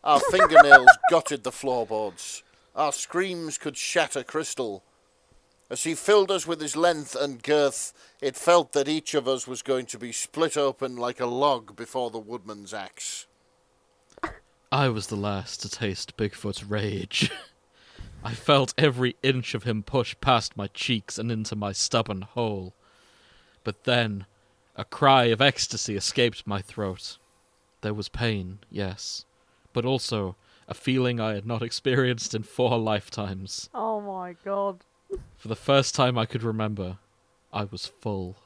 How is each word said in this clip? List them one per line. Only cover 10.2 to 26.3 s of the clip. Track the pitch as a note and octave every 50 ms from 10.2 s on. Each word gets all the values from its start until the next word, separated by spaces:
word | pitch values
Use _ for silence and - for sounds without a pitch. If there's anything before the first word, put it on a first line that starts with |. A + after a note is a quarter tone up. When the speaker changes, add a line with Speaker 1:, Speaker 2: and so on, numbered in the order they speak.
| - - - D3+ E3 D#3 -
Speaker 1:
open | D3+ C#3+ C#3 B2+ _ C3+ C3 B2
like | A#2+ A#2+ B2 B2 -
a | B2+
log | A#2+ A#2+ B2+ C#3+ D3 C3+ A#2+ A2+ G2+ G#2
before | - A#2 - - C3 B2 A#2
the | G#2+ A#2
woodman's | G#2+ G#2 A#2+ A#2 F#2 G#2 G#2+ G2+ G2+ F#2 A2
axe. | G#2 F#2+ F#2 _ - - - - - - _ _ _ _ _ _ _ _ _ _ _ _ _ _ _ _ _ _ - - - - - _ _ _ _ _ _
Speaker 2:
I | C3 C#3 C#3 C3
was | A2+ G#2+ F#2+
the | - A2
last | G2+ G2+ G#2 G2+ G2 F#2 - - -
to | - G2+
taste | - - A#2+ G2+ F#2 - - - -
Bigfoot's | - A2 G2+ - - - G#2 G2 - G2
rage. | G2+ G#2 G#2+ G#2 G#2 G2+ G2 - - - - - - F#4+ F#4+ - - _ _ _ _ _
<laughs> | _ _ - - - - - - - -
I | A2+ A#2
felt | - - - D3 C#3 C3 - - -
every | D#3 D3 B2 B2 B2+ B2 - _
inch | - C3+ C3+ B2+ A#2 - -
of | A2+ G#2+
him | A#2+ A2 A2
push | G2+ - - C3 A2+ - - _
past | - C3+ B2+ A2+ G#2 - _
my | - G2+ G2+
cheeks | _ - - - B2 G#2+ - - - -
and | A2 A#2+
into | A#2 A2 A2 - A2+
my | G#2+ G#2 G2+
stubborn | G2 - - - - A#2 A2 - G2+ F#2
hole. | F#2+ - - B2 A#2 A2 G#2 G2 F#2 F2+ - _ _ _ _ _ _ _ _ _ _ _ _ _ _ _ _ _ _
But | A2 G2 _ _
then, | B2+ B2 B2 A#2 G#2+ G#2 G2 G2+ _ _ _ _ _ _ _ _ _ _
a | - G2+
cry | _ - - D3 C#3 C3+ C3 A#2+
of | A#2 A2+ G#2+
ecstasy | C#3 C#3 - - - - - A2 - - G#2
escaped | G2 - - - C3+ A#2+ A#2